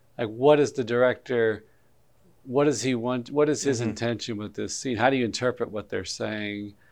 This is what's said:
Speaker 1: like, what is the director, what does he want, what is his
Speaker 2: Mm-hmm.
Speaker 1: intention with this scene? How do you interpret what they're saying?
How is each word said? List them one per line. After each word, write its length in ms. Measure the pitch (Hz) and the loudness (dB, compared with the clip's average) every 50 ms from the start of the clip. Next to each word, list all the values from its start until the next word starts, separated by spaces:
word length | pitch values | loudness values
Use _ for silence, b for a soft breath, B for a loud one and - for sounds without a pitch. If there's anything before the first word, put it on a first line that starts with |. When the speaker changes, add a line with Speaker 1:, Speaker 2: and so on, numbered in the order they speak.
| _ _ _ | _ _ _
Speaker 1:
like, 120 | - 123 107 | -6 -6 -6
what 300 | 110 117 127 147 151 147 | -4 4 6 6 8 8
is 120 | 143 110 - | 6 2 0
the 100 | 135 120 | -4 -2
director, 840 | 107 120 120 127 127 117 - _ - 127 120 113 110 107 101 - _ _ _ _ _ _ _ _ _ _ _ _ _ _ _ _ | 0 2 4 4 4 2 -2 _ -2 0 2 2 2 0 -2 -8 _ _ _ _ _ _ _ _ _ _ _ _ _ _ _ _
what 180 | 135 123 135 147 | -2 0 2 4
does 160 | 151 135 101 | 4 2 2
he 140 | 117 131 127 | 0 0 0
want, 340 | 117 113 123 127 127 117 - | 0 -2 -2 -4 -4 -6 -4
what 200 | 139 147 151 151 | 0 2 2 2
is 140 | 147 - - | 2 0 0
his 180 | 139 135 117 | 0 0 0
Speaker 2:
Mm-hmm. 80 | 120 113 | 0 -2
Speaker 1:
intention 480 | 104 - 117 117 117 107 - - 117 | -2 -2 -2 -2 -2 -4 -6 -8 -6
with 160 | 104 107 98 - | -6 -8 -8 -8
this 240 | - 107 101 - | -8 -8 -6 -8
scene? 180 | - - 135 123 | -6 -6 -4 0
How 120 | 101 117 131 | 2 2 2
do 80 | 139 | 4
you 80 | 131 123 | 2 0
interpret 440 | 110 - - 127 123 120 - 117 107 | 0 -2 0 -2 -2 0 -2 -6 -6
what 180 | 104 104 101 - | -6 -10 -8 -6
they're 160 | - 95 92 | -8 -8 -6
saying? 720 | - - - 113 107 107 107 104 104 104 104 104 104 104 _ _ _ | -8 -8 -6 -6 -6 -6 -6 -6 -6 -8 -8 -10 -12 -14 _ _ _